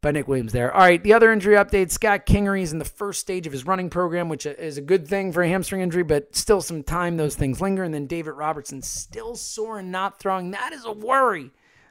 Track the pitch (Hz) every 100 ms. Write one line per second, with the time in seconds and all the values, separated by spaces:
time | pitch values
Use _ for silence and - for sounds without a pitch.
0 | 147 147 135 135 113 120 123 185 185 175
1 | 202 226 226 220 190 208 202 202 185 -
2 | 220 202 - 202 202 196 175 156 147 -
3 | 202 - - 185 160 135 131 190 180 170
4 | 180 170 170 156 151 143 160 147 143 190
5 | 147 196 190 170 175 190 175 190 185 170
6 | 165 147 143 - - 202 - 165 143 170
7 | 175 170 151 - 139 131 190 190 180 156
8 | 139 170 156 139 151 151 139 139 131 -
9 | - 190 226 240 - - 220 220 185 185
10 | 190 - 196 190 180 196 269 311 233 208
11 | 214 262 254 185 135 _ _ _ _